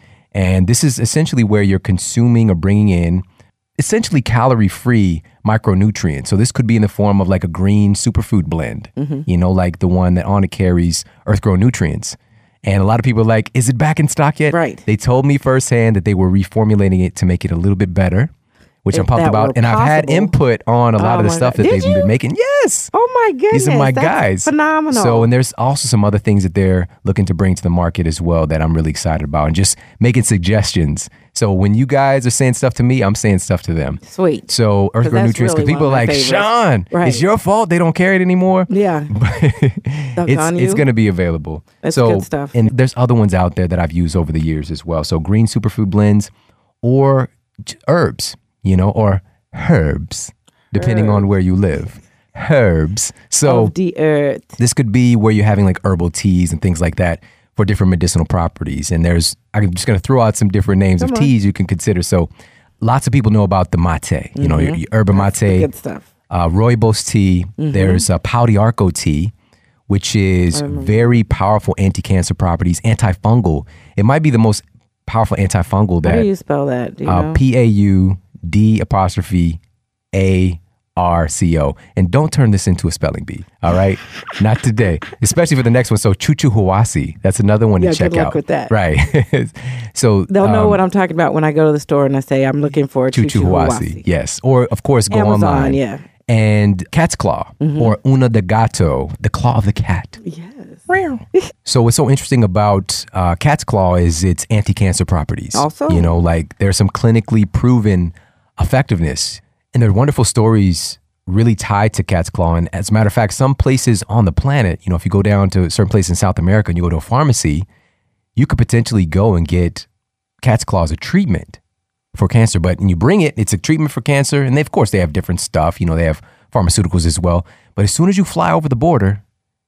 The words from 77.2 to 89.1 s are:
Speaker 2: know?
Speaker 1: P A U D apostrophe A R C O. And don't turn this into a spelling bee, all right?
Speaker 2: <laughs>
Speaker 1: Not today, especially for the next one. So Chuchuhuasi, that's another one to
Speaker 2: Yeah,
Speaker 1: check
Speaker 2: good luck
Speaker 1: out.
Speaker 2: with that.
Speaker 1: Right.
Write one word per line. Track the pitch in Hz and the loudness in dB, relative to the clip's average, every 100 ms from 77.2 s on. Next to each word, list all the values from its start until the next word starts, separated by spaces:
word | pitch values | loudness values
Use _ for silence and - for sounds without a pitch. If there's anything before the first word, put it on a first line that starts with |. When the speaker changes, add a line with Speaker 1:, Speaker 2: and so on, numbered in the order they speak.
Speaker 2:
know? | 156 | 0
Speaker 1:
P | 160 131 123 | 0 2 2
A | 117 | 2
U | 101 101 95 95 95 _ - 85 | 2 2 2 2 -2 _ -16 -4
D | 104 107 110 | 0 2 2
apostrophe | - 98 92 - - 90 85 82 - _ _ _ _ 98 | 0 0 0 -2 -4 0 0 -4 -12 _ _ _ _ -2
A | 95 95 92 85 - _ _ - | 0 2 0 -2 -12 _ _ -4
R | 87 85 78 | 0 0 -2
C | - 87 82 | -2 0 0
O. | 71 71 - - | -2 -6 -8 -4
And | 90 | 0
don't | 131 156 | 0 0
turn | - 117 | 0 2
this | 101 - | 2 0
into | 85 85 | -2 -4
a | |
spelling | - - - | -4 -6 -6
bee, | - - - _ | -10 -14 -18 _
all | 82 | -2
right? | 90 98 95 - - | 2 0 -2 -8 -18
Speaker 2:
<laughs> | - - | -14 -2
Speaker 1:
Not | 107 110 | 0 0
today, | 120 107 101 78 - - | 0 0 0 -2 -6 -4
especially | 101 120 170 135 | -2 0 0 0
for | |
the | 117 | 2
next | 123 120 | 0 0
one. | 107 | 0
So | 110 | 0
Chuchuhuasi, | 98 - 151 143 107 92 95 113 - 82 - | 0 0 0 2 2 2 2 0 -2 -6 -4
that's | 95 92 | -2 0
another | 101 104 113 | 2 2 2
one | 95 | 2
to | 180 | 2
Speaker 2:
Yeah, | |
Speaker 1:
check | 160 175 | 0 0
Speaker 2:
good | 170 | 0
luck | 151 | -2
Speaker 1:
out. | 151 | -4
Speaker 2:
with | - | -4
that. | 147 - | -4 -2
Speaker 1:
Right. | 107 87 78 139 | 0 0 0 2